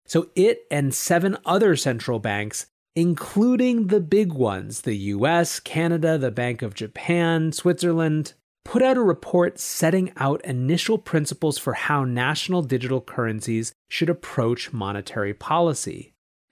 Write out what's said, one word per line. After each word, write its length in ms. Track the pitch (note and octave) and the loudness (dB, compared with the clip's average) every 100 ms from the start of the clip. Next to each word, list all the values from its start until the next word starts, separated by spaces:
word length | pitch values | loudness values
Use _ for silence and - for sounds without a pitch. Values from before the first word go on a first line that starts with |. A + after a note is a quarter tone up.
| - | -2
So 240 | E3 - | -2 0
it 320 | - G#3 - - | 2 4 2 -2
and 220 | C#3+ C#3 | 0 0
seven 440 | - - E3+ F#3+ G#3 | 0 0 2 2 -2
other 320 | - F#3+ G#3+ D3+ | 0 2 4 2
central 420 | C#3 A#2 - A#2 | 0 -4 -2 -4
banks, 480 | A2 G2+ G#2 - - _ _ E3 | -2 -4 -4 -8 -12 _ _ 0
including 920 | F3 D#3+ - G3+ A#3+ B3 B3+ A#3 F#3+ | 2 0 -2 2 4 4 2 2 2
the 140 | G#3 | 2
big 320 | D#3 G3+ F#3+ | 4 2 2
ones, 480 | C#3+ A2+ F#2+ G2+ A2 | 0 0 -2 -8 -8
the 160 | B2+ G#2 | -4 -4
U 300 | G2 G2+ C#3 | -2 0 2
S, 340 | E3+ E3 - | 2 2 -2
Canada, 580 | - D#3+ E3+ E3+ D#3+ D#3+ | -6 -2 0 2 2 0
the 140 | B2+ | 0
Bank 280 | A2 B2 A#2 | -2 -4 -4
of 140 | A2+ | -6
Japan, 760 | - A2 - - E3+ E3 E3 D#3+ | -8 -10 -8 -2 2 2 2 0
Switzerland, 800 | - F3 E3+ F3 E3 D#3+ D3+ D3 - _ _ | 0 0 2 2 2 2 0 -2 -10 _ _
put 180 | - A#3+ | -2 2
out 140 | C4 B3+ | 4 4
a 60 | |
report 580 | G#3 - - F3 F3 - | 2 2 0 2 2 0
setting 520 | - - D#3+ F#3+ F#3 - | -8 0 2 2 0 -2
out 280 | C3+ D3 | -2 -2
initial 540 | - B2+ B2+ E3+ - A3 | -4 -2 0 0 2 -2
principles 580 | - D#3+ D3 - D#3 - | 0 -2 -2 -2 -2 -2
for 180 | C#3 | -4
how 300 | - - C#3+ | -4 0 0
national 580 | C3 B2 C3 D3+ - F3+ | 0 0 -2 -2 -2 -2
digital 380 | C3+ B2+ B2+ C3 | 0 -2 0 -4
currencies 720 | - - A#2 A2 A#2+ A2+ A2+ - - | -4 -4 -4 -4 -4 -4 -4 -10 -8
should 220 | - E3 | -2 -2
approach 640 | E3+ - - A#2+ A#2+ - | -2 -4 -2 0 -2 -6
monetary 640 | A#2 G2 G2+ - A2+ G2+ | -6 -4 -6 -6 -4 -4
policy. 800 | G#2 - E3 E3+ C#3 - E2 - _ _ _ _ | -4 -2 2 2 0 -8 -12 -16 _ _ _ _